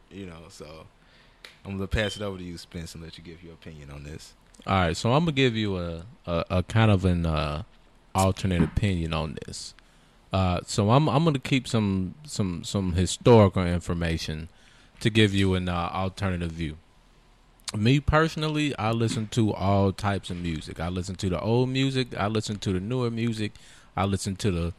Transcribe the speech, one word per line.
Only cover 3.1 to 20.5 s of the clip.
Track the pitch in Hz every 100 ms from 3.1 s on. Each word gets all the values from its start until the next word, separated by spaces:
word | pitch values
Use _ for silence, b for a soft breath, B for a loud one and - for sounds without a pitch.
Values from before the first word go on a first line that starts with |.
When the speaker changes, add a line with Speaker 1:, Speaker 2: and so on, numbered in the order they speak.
| -
Speaker 1:
you |
give | 82 80
your | 82
opinion | 80 87 76 71
on | 71
this. | 71 80 - - _ - -
Speaker 2:
All |
right, | 95 87 87
so | 113
I'm | 139
gonna | 170
give | 135 131 113
you | 107 92
a, | 87 82 95 - -
a, | 85 -
a | 92
kind | - 113 110
of | 98
an, | 92 87 82
uh, | 78 73 76 - - _ _ _
alternate | 95 95 95 98 87
opinion | 80 - 104 87 80
on | 80 80 - -
this. | - - - b b b b _
Uh, | 92 92 87
so | - - 104
I'm, | 131 156
I'm | 120
gonna | 165 135
keep | - 139 -
some, | 117 101 95 90 -
some, | - - 98 85
some | - 101 92
historical | 85 87 - 127 117 98 95 87
information | 87 - 85 85 82 - 78 78 b b b b b
to | 120
give | 110 104
you | 98 98
an, | 92 90
uh, | 87 87
alternative | 87 95 92 98 90 85
view. | 80 80 78 _ _ _ _ _ _ _ _ - 107
Me | 110 143
personally, | - 151 160 160 156 151 147 -
I | 107
listen | 113 113 113 107
to | - 107
all | 85 92 101 98
types | 92 104 98 -
of | 90
music. | 87